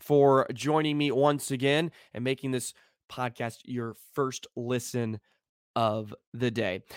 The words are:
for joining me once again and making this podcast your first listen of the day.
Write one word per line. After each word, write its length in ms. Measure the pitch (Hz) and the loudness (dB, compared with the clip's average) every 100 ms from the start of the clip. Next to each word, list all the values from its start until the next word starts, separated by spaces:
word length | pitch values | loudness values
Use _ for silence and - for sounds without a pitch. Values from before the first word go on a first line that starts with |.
for 480 | - 147 139 135 - | 2 6 8 6 2
joining 460 | 117 131 156 151 147 | -4 0 0 0 0
me 140 | 147 | 0
once 400 | 123 147 147 - | 4 2 2 -4
again 400 | 131 135 147 170 - _ | -2 2 2 0 -8 _
and 120 | 110 | -6
making 260 | 127 131 135 | -4 -4 -4
this 240 | 127 - - _ _ _ | -4 -6 -14 _ _ _
podcast 500 | - 123 120 117 - - | -8 -8 -6 -8 -8 -10
your 280 | 123 117 104 - | -8 -8 -10 -10
first 360 | - 135 - - - | -4 -4 -4 -12 -10
listen 640 | 120 123 - 127 113 107 _ _ _ _ _ 120 | -4 -4 -2 -4 -4 -6 _ _ _ _ _ 0
of 360 | 113 110 107 104 _ | 0 0 -6 -16 _
the 180 | 117 123 | -2 0
day. 320 | 113 101 92 _ | 0 -2 -4 _